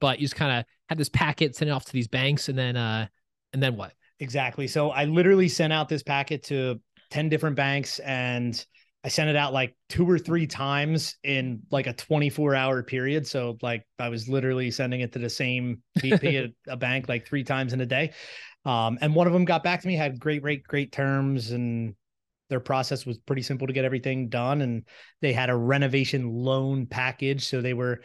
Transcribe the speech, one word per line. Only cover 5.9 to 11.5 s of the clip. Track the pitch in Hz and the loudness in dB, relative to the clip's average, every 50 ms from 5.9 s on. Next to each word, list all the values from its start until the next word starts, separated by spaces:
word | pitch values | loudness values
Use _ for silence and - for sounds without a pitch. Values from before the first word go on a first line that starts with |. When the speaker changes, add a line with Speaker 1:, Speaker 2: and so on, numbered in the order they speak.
| 156 143 - | -2 -4 -2
Speaker 2:
packet | - 143 139 139 - 156 139 - | -2 -2 -2 0 -2 -4 -6 -4
to | - 147 135 131 127 123 110 - _ _ _ _ _ | -4 -2 -2 0 0 -2 -4 -8 _ _ _ _ _
ten | - 143 156 156 | -4 -2 0 2
different | 156 147 - 156 139 | 2 2 2 0 0
banks, | 135 139 139 139 139 135 - - - | 2 2 2 0 0 -2 -4 -6 -8
and | - 139 135 127 123 123 123 123 120 120 113 - - - _ _ _ _ _ _ - | -6 -4 -4 -2 -2 -2 -2 0 -2 -2 -2 -4 -8 -12 _ _ _ _ _ _ -8
I | 127 | -4
sent | - - 156 156 | 0 0 2 2
it | 147 | 2
out, | 147 143 139 131 | 2 2 2 2
like, | 135 131 127 - _ _ _ | 0 0 -2 -4 _ _ _
two | - - 180 175 | 0 2 4 4
or | 180 160 | 4 4
three | 170 165 165 170 160 - | 2 0 0 0 0 0
times | - - 139 139 139 143 147 151 160 156 - - - - - | -2 -4 -2 0 0 0 2 2 2 0 0 -4 -8 -6 -4
in, | 139 139 135 127 127 | -2 0 0 0 -2